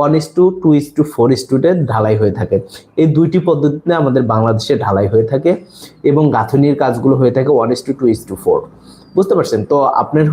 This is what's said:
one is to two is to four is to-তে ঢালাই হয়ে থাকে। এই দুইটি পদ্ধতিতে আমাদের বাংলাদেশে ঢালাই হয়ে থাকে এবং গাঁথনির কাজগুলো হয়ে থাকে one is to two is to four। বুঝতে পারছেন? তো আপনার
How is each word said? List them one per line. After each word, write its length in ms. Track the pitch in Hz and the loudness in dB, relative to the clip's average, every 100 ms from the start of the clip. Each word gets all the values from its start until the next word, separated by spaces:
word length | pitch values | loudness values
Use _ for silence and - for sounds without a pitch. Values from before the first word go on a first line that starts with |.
one 100 | 147 160 | 2 0
is 60 | 156 - | 0 0
to 80 | 185 185 | 0 2
two 120 | 165 147 | 2 2
is 60 | 143 - | 0 -4
to 60 | |
four 240 | 151 - 117 127 | -2 0 0 0
is 60 | - | -2
to-তে 240 | 131 165 185 120 | 0 2 0 -2
ঢালাই 260 | 110 107 107 | 0 0 0
হয়ে 180 | 104 - | 0 -2
থাকে। 180 | 107 98 - - - - | -2 -4 -4 -18 -10 0
এই 120 | 160 147 | 2 2
দুইটি 220 | 165 180 175 | 2 0 0
পদ্ধতিতে 440 | 147 147 147 175 | 0 0 -2 -2
আমাদের 280 | 170 139 127 113 | 0 0 0 0
বাংলাদেশে 420 | 110 113 110 - 120 | 2 2 0 -2 -2
ঢালাই 240 | 104 98 98 | 0 0 0
হয়ে 180 | 110 - | 0 0
থাকে 180 | 135 165 196 - - - _ 143 | 0 0 -2 -6 -20 -20 _ 0
এবং 120 | 147 151 | 2 2
গাঁথনির 420 | 113 104 139 147 139 | 0 0 2 2 2
কাজগুলো 320 | 135 120 135 131 | -2 0 0 2
হয়ে 160 | 123 131 | 2 0
থাকে 140 | 135 135 | 0 0
one 80 | 113 | 0
is 60 | 123 - | -4 -6
to 60 | 123 | -2
two 100 | 123 | 0
is 60 | 113 - | -2 -6
to 80 | 95 | -6
four। 240 | - 73 - - - - - | -2 -2 -4 -18 -20 -20 -6
বুঝতে 200 | 185 196 185 | -2 0 0
পারছেন? 240 | - 107 - | 0 -2 -2
তো 60 | 143 131 - | 0 0 -2
আপনার 240 | - 151 151 | -2 0 2